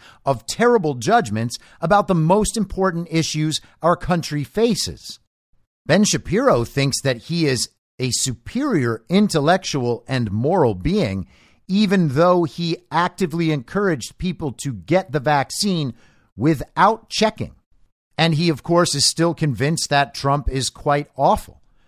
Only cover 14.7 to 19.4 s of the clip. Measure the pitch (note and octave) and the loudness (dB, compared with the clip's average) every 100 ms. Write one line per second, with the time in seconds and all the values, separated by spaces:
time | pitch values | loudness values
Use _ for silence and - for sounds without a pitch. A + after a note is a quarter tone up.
14.7 | G#2+ E2 F3+ F#3 C#3+ C3 C#3+ C3 - G3+ | -8 0 0 0 -4 0 0 0 -4 -2
15.7 | F3 C3+ - _ _ _ - C#3 C#3 - | -2 -4 -8 _ _ _ -2 0 0 -4
16.7 | - F#3+ A3 - - G#3+ - A#2 - _ | 2 2 2 -6 -2 -2 -2 -12 -12 _
17.7 | _ _ _ _ - E3 D3+ F3 C#3+ - | _ _ _ _ 0 0 2 0 0 2
18.7 | E3+ E3+ C#3+ - - E3+ D#3 | 2 4 2 -2 2 0 0